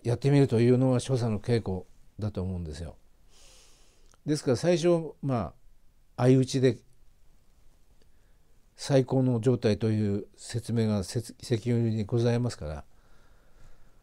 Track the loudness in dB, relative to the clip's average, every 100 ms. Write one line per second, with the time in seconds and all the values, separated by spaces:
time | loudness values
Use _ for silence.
0 | -4 -2 2 4 4 4 4 4 4 2
1 | 0 -2 -2 -4 -2 -2 -2 -8 -8 -20
2 | -20 -8 -6 -4 -6 -6 -8 -10 -12 -14
3 | -20 _ -20 -20 -20 -20 -20 -20 -20 _
4 | -20 -12 -4 -2 0 0 2 2 2 2
5 | -2 -6 -4 -2 -4 -10 -20 -20 -20 _
6 | _ 0 4 4 4 2 2 0 -8 -20
7 | -20 -20 -20 -20 _ _ -20 -20 -20 -20
8 | -20 -20 -20 -20 _ -20 -20 -12 0 2
9 | 2 2 2 2 2 2 2 0 0 0
10 | 0 -2 -6 -16 -10 -10 -4 0 0 0
11 | -4 -8 -8 -12 -4 -4 0 0 0 -2
12 | -2 0 0 0 -2 -6 -10 -10 -12 -20
13 | -20 -20 -20 -20 -20 -20 -20 -20 -20 -20